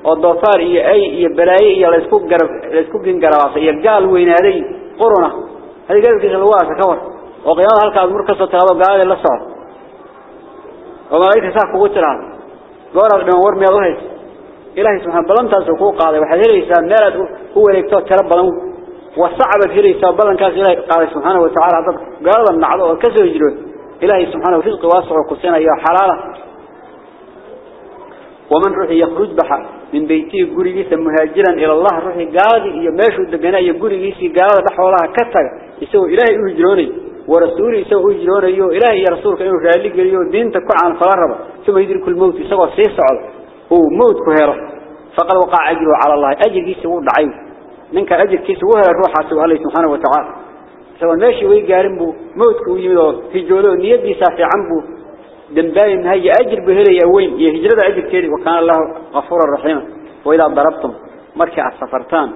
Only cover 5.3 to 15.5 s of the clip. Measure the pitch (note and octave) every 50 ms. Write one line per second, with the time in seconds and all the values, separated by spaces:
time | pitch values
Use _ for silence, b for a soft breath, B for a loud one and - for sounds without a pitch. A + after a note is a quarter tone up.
5.3 | - - - - - - - - - - - - F#3+ G#3 G#3+ A#3+ A3+ G3+ G3 G3
6.3 | F#3+ F#3+ G3 G#3 G#3+ F#3+ E3+ D#3+ D#3+ - G3 F#3 D#3+ - - - - - - -
7.3 | - - - D3 E3+ F3 F#3 G#3 A3 G#3 G#3+ G#3 G3+ G3 F#3 F3+ G3 G#3 F#3+ G#3
8.3 | G3+ G3 G3 F#3 F#3 F3 F3+ F#3+ F3+ E3 F#3 F#3+ G3+ G3 F#3 F#3 F#3+ E3+ - D#3+
9.3 | B2 A#2 - - - - - - - - - - - - - - - - - -
10.3 | - - - - - - - - - - - - - - - - C#3+ E3 F#3 F#3+
11.3 | G#3 A3+ G3 F#3 - A3 G3+ - - F3+ G#3 G3 G3+ G3+ E3 D3 B2+ - - -
12.3 | - - - - - - - - - - - - - F3 G#3 A3 G3+ F#3+ F3+ F3+
13.3 | F3+ F3+ F#3 G#3 F#3+ F#3+ G3 F#3+ F#3+ G#3 G3 E3+ D3+ - - - - - - -
14.3 | - - - - - - - - - - G#3 A3 G3+ F3+ E3+ F3 E3 E3+ D#3+ E3
15.3 | G3 A#3 B3 G#3+